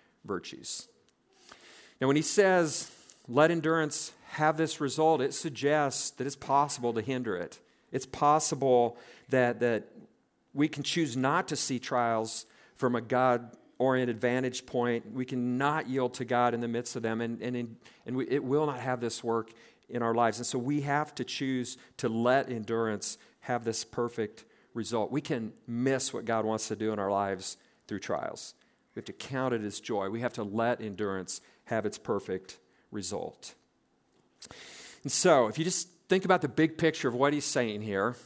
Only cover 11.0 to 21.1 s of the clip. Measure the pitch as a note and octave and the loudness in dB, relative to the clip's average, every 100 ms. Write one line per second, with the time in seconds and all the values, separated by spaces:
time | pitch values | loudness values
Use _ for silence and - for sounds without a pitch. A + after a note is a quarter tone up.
11 | D#3 B2 C3 E3 F#3+ D3 - B2+ - B2+ | 0 0 0 0 0 -2 -2 -4 -2 0
12 | A#2 A2+ A2 - - - - - C3 A#2+ | 2 0 -2 -6 -10 -20 -20 -2 0 0
13 | A2+ B2+ C3 A#2+ A#2 - _ - C3 B2+ | 0 2 4 2 -2 -20 _ 0 2 2
14 | B2 A2 B2 B2+ B2+ C3 - B2 A#2+ A#2 | 0 0 0 0 -2 -4 -6 -2 0 -2
15 | G#2+ B2+ B2+ B2+ B2 B2 C#3+ D#3 B2 C3+ | -4 -8 -4 -2 -2 0 0 0 -2 0
16 | B2+ - A#2+ B2 A#2+ A#2 A#2 A#2 A#2+ B2 | 0 -2 0 2 4 2 -2 -4 -4 -4
17 | A2+ A2+ A#2 A#2 B2 B2 A#2+ A2+ - - | -2 -2 -4 -4 -6 -4 -6 -12 -20 -16
18 | - B2+ - C3+ B2 C#3+ D3+ B2+ B2+ B2 | -6 -4 -2 -2 0 0 0 -2 -4 -2
19 | A#2 - A#2+ A2+ A2 - - _ - A#2 | -4 -4 -2 -2 -2 -12 -20 _ -8 -2
20 | A#2 A#2 A#2 A2 A#2+ C3+ B2 D3 C#3 C#3+ | 2 4 2 2 -2 -2 0 -2 0 0
21 | D3 | -2